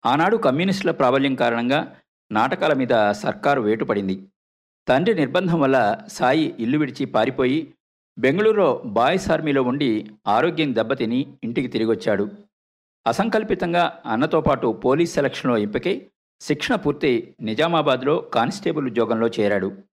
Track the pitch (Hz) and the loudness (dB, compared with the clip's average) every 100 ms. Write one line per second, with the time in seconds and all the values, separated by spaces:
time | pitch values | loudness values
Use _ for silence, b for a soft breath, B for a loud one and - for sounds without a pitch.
0 | 117 139 175 226 143 135 185 190 175 - | 0 2 2 2 2 2 0 0 -2 0
1 | 131 135 139 127 120 117 120 143 - B | 2 2 0 0 0 0 0 -2 -2 B
2 | _ _ _ 107 123 180 160 135 123 117 | _ _ _ 0 0 0 0 0 2 4
3 | 104 104 143 - 147 139 107 113 120 101 | 2 0 -4 -2 0 0 0 0 0 -2
4 | 98 95 - _ _ _ _ _ - 131 | -2 -6 -10 _ _ _ _ _ 0 2
5 | 185 196 135 160 185 170 135 135 107 113 | 2 0 0 0 0 0 2 4 2 -2
6 | - - 123 151 151 - 113 151 143 123 | -8 -2 2 2 0 -2 -2 0 -2 -4
7 | 131 110 117 135 127 147 156 _ _ _ | -2 0 0 0 0 0 -4 _ _ _
8 | _ - 131 165 214 208 170 117 123 104 | _ -2 0 2 2 4 2 0 -2 0
9 | 127 185 - 156 151 135 123 139 135 107 | 2 0 0 -2 0 0 0 0 0 -2
10 | 104 - - 107 165 156 151 113 110 135 | -6 -8 0 2 2 0 -2 0 -2 -2
11 | 113 123 - - 113 120 127 110 113 110 | -2 -2 -4 -8 -6 -4 -4 -2 0 0
12 | - 101 101 - - _ _ _ _ _ | 0 -2 -2 -6 -20 _ _ _ _ _
13 | - 117 220 220 214 185 175 170 170 - | -4 0 0 0 -2 -4 0 0 0 -2
14 | - 113 151 160 151 131 120 98 123 139 | -4 -2 2 2 2 0 0 0 0 2
15 | 170 - 139 - 131 117 104 127 180 220 | 2 0 -2 -2 -2 0 0 -2 -4 -6
16 | - _ _ _ - 147 - 226 143 143 | -8 _ _ _ -4 -4 0 -2 -2 -2
17 | 151 117 - _ 110 110 165 170 143 127 | 0 0 -2 _ -6 -2 0 2 2 0
18 | 131 170 - 120 117 - 175 160 131 113 | 0 -2 -2 -2 -2 -2 -4 -2 -2 0
19 | 110 113 117 117 104 101 95 - - | 0 2 0 0 0 0 -2 -8 -20